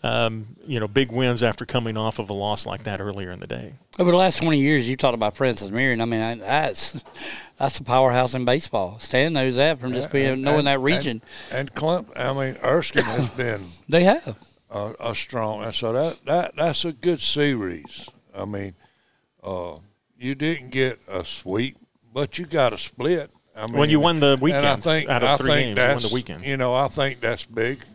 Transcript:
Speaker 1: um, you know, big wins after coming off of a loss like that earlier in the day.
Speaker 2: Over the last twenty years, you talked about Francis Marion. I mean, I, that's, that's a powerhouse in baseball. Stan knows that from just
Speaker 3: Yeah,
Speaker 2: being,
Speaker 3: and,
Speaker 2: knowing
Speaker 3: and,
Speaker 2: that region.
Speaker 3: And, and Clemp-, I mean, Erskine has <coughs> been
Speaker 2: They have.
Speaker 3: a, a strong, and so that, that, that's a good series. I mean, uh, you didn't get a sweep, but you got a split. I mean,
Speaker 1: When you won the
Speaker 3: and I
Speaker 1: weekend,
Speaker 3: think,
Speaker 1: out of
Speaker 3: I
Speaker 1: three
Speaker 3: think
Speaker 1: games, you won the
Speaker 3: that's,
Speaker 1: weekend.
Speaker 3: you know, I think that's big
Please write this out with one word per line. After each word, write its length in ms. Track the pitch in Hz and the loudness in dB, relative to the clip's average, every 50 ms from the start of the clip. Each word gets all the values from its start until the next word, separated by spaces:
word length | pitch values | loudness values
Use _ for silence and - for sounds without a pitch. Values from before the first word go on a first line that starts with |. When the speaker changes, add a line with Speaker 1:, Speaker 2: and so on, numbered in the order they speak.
| - | -2
Speaker 1:
um, 420 | 120 117 117 117 113 110 110 107 107 - - - | 0 0 2 0 0 -2 -4 -10 -12 -18 -20 -10
you 140 | - 139 117 | -6 -4 -4
know, 80 | 107 104 | -4 0
big 240 | 101 135 135 123 117 | 2 2 2 2 0
wins 320 | 123 131 123 123 110 120 | 0 2 2 2 2 2
after 200 | 117 104 - 123 | 0 0 -2 -8
coming 320 | - - 127 117 113 110 | -4 -2 -2 -2 -2 -4
off 220 | 110 110 110 - - | -2 -2 -2 -2 -4
of 100 | 113 98 | -6 -6
a 40 | 104 | -4
loss 340 | 98 101 104 104 101 - | -4 -2 -2 -2 -4 -4
like 160 | 104 95 - - | -6 -8 -8 -6
that 180 | 107 101 95 | -8 -6 -6
earlier 300 | 98 104 98 98 98 90 | -6 -6 -6 -6 -8 -10
in 80 | 90 - | -10 -12
the 80 | - | -10
day. 280 | - - 60 - - - - _ _ - - | -10 -8 -10 -10 -12 -16 -20 _ _ -4 0
Speaker 2:
Over 100 | 180 175 | 2 4
the 60 | 175 | 6
last 260 | 180 190 185 160 - 165 | 6 4 4 2 2 2
twenty 160 | 165 156 143 | 2 4 4
years, 300 | 135 143 156 143 117 117 | 4 4 4 2 2 0
you 60 | 131 | -2
talked 180 | 127 - 135 120 | 0 2 0 2
about 220 | 113 110 104 104 | 2 0 -2 0
Francis 340 | - 135 131 117 104 107 95 | 0 0 0 0 -2 -6 -6
Marion. 300 | 101 120 131 135 123 113 | -2 0 0 0 0 0
I 40 | 113 | 0
mean, 140 | 117 117 113 | -2 0 -2
I, 140 | 110 113 117 | -2 -2 -4
that's, 720 | 113 98 101 131 147 156 139 101 - - - - 135 - - - - - - - - - - _ | -6 -4 0 0 0 0 0 -4 -4 -6 -6 -6 -10 -14 -14 -18 -14 -14 -12 -12 -14 -16 -20 _
that's 220 | _ 135 139 - - | _ -4 -2 -2 -4
a 60 | 139 | -2
powerhouse 500 | - 123 127 135 131 120 127 127 123 127 | 2 4 6 6 6 6 4 2 2 0
in 100 | 131 123 | -2 2
baseball. 540 | 123 127 151 - - - 110 95 90 98 113 | 2 2 2 0 -2 -2 -2 -2 -2 -6 -12
Stan 340 | - - - 127 139 165 165 | -10 0 2 2 2 4 2
knows 220 | 143 131 131 123 | 2 0 2 2
that 240 | 123 139 160 160 131 | 4 4 2 2 0
from 140 | 120 127 123 | -4 -4 -4
just 160 | 123 110 104 | -4 -4 -2
Speaker 3:
Yeah, 40 | - | 0
Speaker 2:
being, 200 | 139 135 135 131 | 2 2 2 0
Speaker 3:
and, 100 | 131 135 | 0 0
Speaker 2:
knowing 160 | 143 147 151 | 2 2 4
Speaker 3:
and, 80 | 143 | 4
Speaker 2:
that 140 | 139 139 135 | 4 2 2
region. 420 | 131 139 165 - 139 143 117 110 - - - - - - - | 2 2 2 2 0 -2 -6 -6 -10 -16 -20 -18 -14 -6 -6
Speaker 3:
And, 160 | 127 139 135 | -6 -6 -6
and 60 | - | -6
Clemp-, 340 | - 151 156 170 180 - - - | -4 0 0 0 0 -2 -8 -8
I 160 | - 123 127 135 | -4 -4 -2 -2
mean, 240 | 139 135 131 127 - - | -2 -4 -4 -4 -2 0
Erskine 400 | 127 135 170 - - - - - | 2 2 2 2 2 0 0 0
has 260 | 226 - - 135 117 | 0 0 -2 -2 -2
<coughs> 60 | - | -2
been 240 | 131 127 120 110 98 98 90 85 - _ - | -2 -2 -2 -2 -4 -6 -12 -16 -20 _ 2
Speaker 2:
They 140 | 147 170 175 | 4 6 6
have. 340 | 190 226 330 - - - - - _ _ _ _ _ 117 | 6 4 4 0 -8 -12 -12 -16 _ _ _ _ _ -6
Speaker 3:
a, 180 | 104 101 107 117 - | -6 -6 -6 -6 -6
a 160 | - 117 110 | -6 -4 -4
strong, 480 | - - - - 123 113 107 110 104 107 | -4 -6 -6 -4 -4 -2 -2 -4 -6 -6
and 100 | 117 110 | -6 -6
so 200 | - 120 113 113 | -4 -2 -2 0
that, 320 | 127 151 165 143 - _ | 0 0 -2 -4 -8 _
that, 320 | - 151 175 175 - - | 0 0 0 0 -2 -2
that's 280 | - 156 170 143 - - | -2 -2 0 0 -2 -4
a 80 | 170 156 | -4 -6
good 300 | 120 - 175 175 139 - | -2 0 0 0 0 0
series. 840 | - - 147 147 147 135 117 101 90 87 80 71 - - - - - _ - _ _ _ | -2 0 2 2 0 0 0 -2 -4 -6 -8 -12 -16 -16 -16 -18 -18 _ -20 _ _ _
I 80 | 98 98 | -10 -8
mean, 280 | 104 104 101 98 98 90 _ _ _ _ _ _ _ _ _ _ _ _ _ - | -6 -6 -6 -8 -8 -12 _ _ _ _ _ _ _ _ _ _ _ _ _ -10
uh, 320 | 92 95 90 87 87 76 76 92 101 _ _ _ _ _ _ | -8 -6 -6 -6 -8 -10 -14 -20 -20 _ _ _ _ _ _
you 160 | 123 127 139 | -6 -6 -4
didn't 360 | 135 147 156 165 147 127 123 123 | -2 -2 -2 -2 -4 -8 -6 0
get 260 | 131 131 131 117 - _ - | 0 0 0 0 -6 _ -8
a 160 | 95 92 87 | -6 -6 -6
sweep, 520 | - - - - 90 92 107 120 135 123 _ - _ _ _ _ 113 110 | -6 -10 -12 -8 -4 -2 0 0 -2 -4 _ -20 _ _ _ _ _ _
but 240 | 131 147 - - - | -4 -4 -4 -4 -10
you 60 | 175 | -8
got 260 | 151 147 160 131 120 110 | -2 2 2 2 2 2
a 60 | 95 | -2
split. 540 | - - _ - 120 151 180 165 143 - _ _ _ _ _ | -10 -12 _ -4 0 0 0 0 -2 -8 _ _ _ _ _
I 100 | 110 107 113 | -10 -8 -2
mean, 80 | 117 127 | 2 2
Speaker 1:
When 100 | 147 151 | 4 6
you 120 | 151 151 | 6 4
won 200 | 143 175 170 156 | 4 4 4 4
the 120 | 143 143 139 | 4 4 4
Speaker 3:
and 80 | 131 | 6
I 40 | 135 | 4
Speaker 1:
weekend, 380 | 143 143 139 143 143 135 123 - | 2 4 4 4 2 2 2 2
Speaker 3:
think, 260 | 165 156 156 151 - | 2 2 2 2 2
Speaker 1:
out 140 | 139 120 120 | 2 2 4
of 60 | 131 | 4
Speaker 3:
I 60 | 143 139 | 4 4
Speaker 1:
three 100 | 131 135 | 4 4
Speaker 3:
think 260 | 151 147 139 120 104 | 4 4 2 2 2
Speaker 1:
games, 20 | 101 | 2
you 40 | 127 | 4
won 80 | 123 139 | 4 4
the 40 | 131 117 | 2 0
Speaker 3:
that's, 100 | 110 110 | -2 -2
Speaker 1:
weekend. 320 | 127 120 - 82 78 90 | -2 -4 -6 -12 -10 -6
Speaker 3:
you 120 | 139 139 135 | -4 -2 0
know, 160 | 127 123 123 | 0 2 2
I 140 | 127 139 131 | 2 2 0
think 320 | - - 139 135 127 117 | 0 -2 -2 -2 -2 -2
that's 260 | - 110 117 113 - | -2 -2 -2 -2 -6
big 320 | - 113 113 113 120 135 135 - - - | -8 -2 -2 0 0 -2 -4 -10 -20 -20